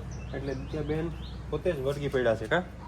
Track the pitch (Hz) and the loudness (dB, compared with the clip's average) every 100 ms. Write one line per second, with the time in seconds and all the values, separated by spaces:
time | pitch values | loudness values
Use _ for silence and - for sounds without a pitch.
0 | - - - 139 139 135 139 156 147 156 | -2 -8 -6 -4 -2 -4 -2 -2 0 0
1 | 165 160 - - - 151 180 156 131 143 | -2 -4 -8 -8 -4 0 2 2 2 0
2 | 143 131 120 110 110 165 180 - | 2 4 6 4 4 2 2 -6